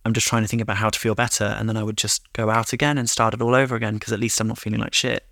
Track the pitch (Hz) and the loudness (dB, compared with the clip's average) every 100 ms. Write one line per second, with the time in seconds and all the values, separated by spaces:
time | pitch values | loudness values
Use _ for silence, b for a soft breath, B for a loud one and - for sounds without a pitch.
0 | 113 113 - 117 107 117 110 98 110 - | -2 0 2 2 2 0 -2 0 0 0
1 | 113 104 120 - 104 104 110 110 107 107 | 0 0 0 0 0 -2 -2 -2 -2 -2
2 | 104 - - - 107 110 113 120 147 143 | -2 -2 -4 -2 2 2 0 0 0 0
3 | 117 - 113 117 120 127 135 117 110 107 | 0 2 0 2 4 4 4 0 -2 -4
4 | - 107 113 - 110 113 107 110 110 - | -4 -2 0 0 -2 -2 -4 -2 -2 0
5 | 127 113 - | 0 -2 -6